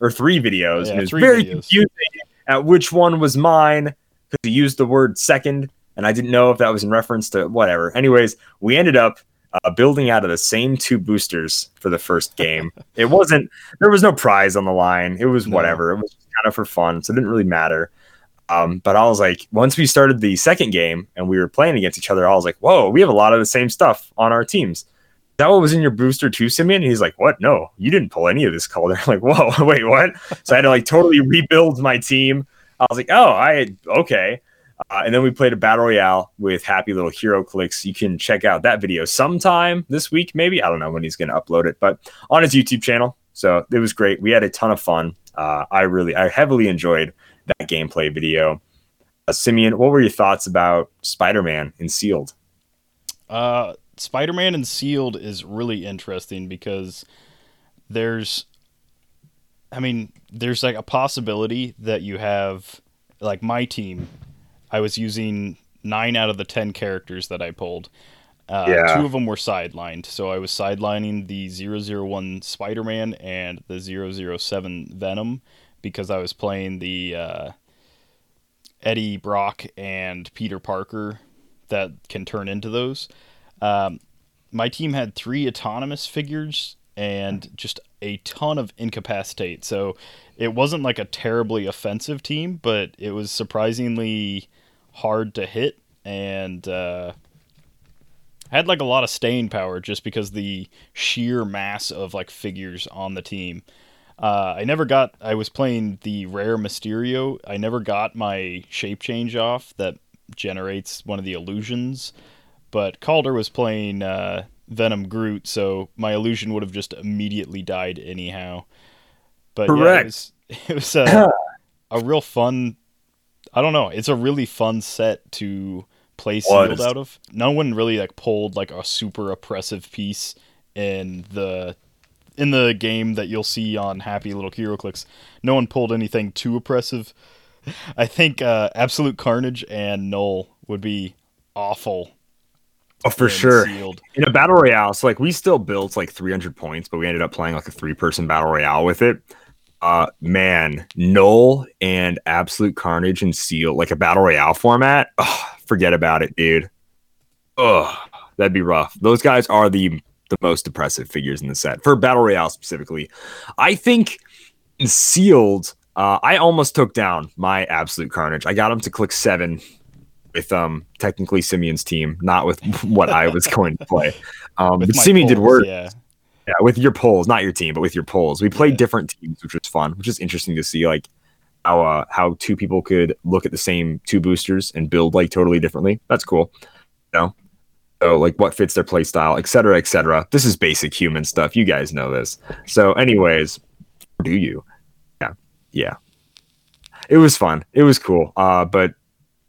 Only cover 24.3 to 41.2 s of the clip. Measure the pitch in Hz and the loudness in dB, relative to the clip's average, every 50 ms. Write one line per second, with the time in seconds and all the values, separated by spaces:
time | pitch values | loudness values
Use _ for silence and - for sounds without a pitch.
24.3 | 117 117 113 - - 190 139 92 82 - - _ _ _ _ _ _ _ _ _ | 2 2 0 0 -2 -2 -2 -2 -6 -8 -12 _ _ _ _ _ _ _ _ _
25.3 | _ - 147 170 202 190 165 151 160 165 156 131 107 104 127 131 131 - 147 120 | _ 2 4 6 6 6 6 6 4 4 2 2 2 2 2 2 2 2 0 -2
26.3 | - - 117 120 - - 165 180 196 190 160 127 120 104 95 82 - - 107 151 | 0 0 0 0 2 2 2 4 4 4 2 2 2 2 2 0 0 2 2 2
27.3 | - - 95 139 135 82 80 - _ - 95 131 180 185 113 - - 85 85 87 | 2 2 2 2 2 2 0 -6 _ -4 -2 2 2 2 2 0 -2 0 2 2
28.3 | 104 147 143 95 80 82 - - - 87 85 90 90 90 - 139 110 92 113 131 | 2 4 2 0 0 -2 -6 -6 -4 -2 0 0 0 0 0 0 0 2 4 4
29.3 | 151 160 139 117 131 147 147 147 147 127 113 113 127 135 175 185 - - - - | 4 6 4 4 4 4 4 6 4 4 4 4 4 4 4 2 0 -6 -12 -14
30.3 | 175 - _ - 131 131 139 135 131 123 110 - 156 170 175 170 156 143 135 131 | -14 -12 _ 4 4 6 6 6 6 4 4 4 4 6 6 8 6 6 6 6
31.3 | - 170 147 - 160 160 170 160 135 123 139 135 123 123 - - 135 135 135 135 | 4 2 4 6 6 6 6 6 2 0 0 0 0 0 -2 0 0 2 2 2
32.3 | 135 139 139 - _ _ _ _ _ - 127 - 120 127 - - 185 240 240 - | 0 0 -4 -8 _ _ _ _ _ 0 0 0 0 -2 0 4 6 8 8 8
33.3 | 104 95 127 151 156 143 123 104 95 - _ 82 101 170 165 - 127 98 92 101 | 6 4 4 4 4 2 0 -2 -6 -12 _ 0 0 0 2 2 0 0 0 -2
34.3 | 120 123 _ _ _ _ _ _ _ - - - 98 98 - 113 117 127 131 131 | -4 -6 _ _ _ _ _ _ _ -16 -12 -8 -6 -4 -2 0 2 2 2 2
35.3 | 123 - 139 127 127 98 104 110 113 117 117 117 110 101 95 92 92 92 90 - | 2 2 2 2 2 2 2 4 4 4 4 4 4 4 4 4 2 2 0 -4
36.3 | _ - 104 95 92 87 - - 98 95 92 104 95 92 87 82 - - - 107 | _ -4 -2 -2 -2 -2 -2 -2 -2 -2 0 -2 -4 -2 -4 -4 -4 -2 0 0
37.3 | 101 98 92 - - 95 90 87 - - - 98 92 - 110 98 87 78 - - | 0 0 0 -4 -4 -4 -4 -4 -6 -8 -8 -8 -6 -4 -4 -4 -4 -4 -2 -2
38.3 | 110 95 - 104 87 85 90 120 110 107 101 95 87 82 82 - - - 135 151 | -2 2 2 2 2 2 2 0 0 0 -2 -4 -2 -2 -4 -2 0 0 0 0
39.3 | 175 170 - 190 175 170 170 175 175 180 165 - 135 156 - - 156 165 175 - | 0 0 2 2 2 4 2 0 0 -4 -4 -6 -6 -6 -4 -2 -2 -2 -2 -2
40.3 | - 156 170 180 190 - 98 85 85 80 78 80 82 80 82 78 - - | -2 -2 0 0 0 0 0 0 -2 -2 -4 -6 -6 -6 -6 -8 -6 -6